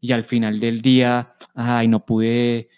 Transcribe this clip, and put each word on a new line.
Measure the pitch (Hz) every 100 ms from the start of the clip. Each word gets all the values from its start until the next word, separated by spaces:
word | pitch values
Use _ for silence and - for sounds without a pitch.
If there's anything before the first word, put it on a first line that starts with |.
y | 120
al | 123 110
final | 123 110 107
del | 117 117
día, | 123 127 123 123 123 _ - -
"Ay, | 120 120 117
no | 113 -
pude | 113 110 120 120 117 110